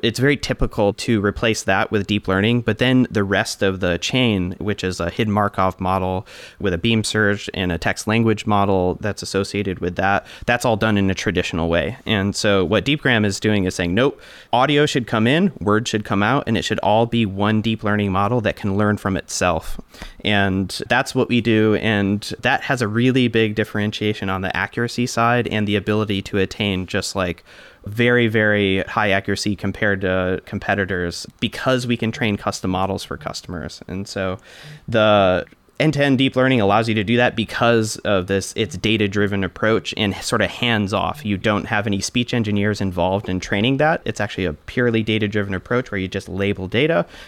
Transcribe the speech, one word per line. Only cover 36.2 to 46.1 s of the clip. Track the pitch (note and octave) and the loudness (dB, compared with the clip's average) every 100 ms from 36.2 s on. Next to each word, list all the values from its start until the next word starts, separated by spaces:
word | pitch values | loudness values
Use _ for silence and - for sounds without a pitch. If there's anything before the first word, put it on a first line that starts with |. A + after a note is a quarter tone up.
| C3+ | 2
learning | C3 C3 B2+ | 2 4 4
allows | G2 G#2+ A#2 | 4 4 2
you | A2 | 0
to | |
do | G2 A#2+ | 2 2
that | B2 A#2 | 2 0
because | G#2 - A#2 A#2 A2 - | -4 0 2 4 2 -2
of | G#2 G2 F#2 | 0 0 2
this, | G2 - - | -2 -2 -4
its | G#2 F#2 | -4 -2
data-driven | A2 A2 G2+ G2+ G2+ G2+ | 0 2 2 2 0 0
approach | F#2+ - A2 G#2+ - - | -4 -2 0 0 -2 -4
and | G#2 - | -2 -2
sort | - A2 | -2 0
of | F#2+ | -2
hands-off. | - A#2+ A2 G2 G2+ E2+ E2+ | -2 0 0 0 -2 -2 -4
You | G#2 G2 | -4 -2
don't | A2+ G#2 - | 0 0 0
have | G#2+ G#2 | -2 -2
any | G2 | -2
speech | - B2 A#2 | -2 -2 -2
engineers | B2 G#2+ G#2 G#2 G2+ | -2 0 0 0 -2
involved | G2 F2 F#2 G2 F#2+ | -2 0 0 0 -2
in | F#2 | -6
training | - G2+ A#2+ C3+ | -2 0 0 2
that. | D3+ - | 0 0
It's | - - | -4 -6
actually | G#2 - F2+ | -6 -4 -4
a | |
purely | D2+ - B2+ B2 A2+ | -4 -6 -2 0 2
data-driven | G#2+ G#2+ G#2+ G#2 G2+ | 0 0 0 -2 -2
approach | F#2 - B2 B2 | -4 -2 -4 -2
where | G2 | -4
you | |
just | F#2+ | -4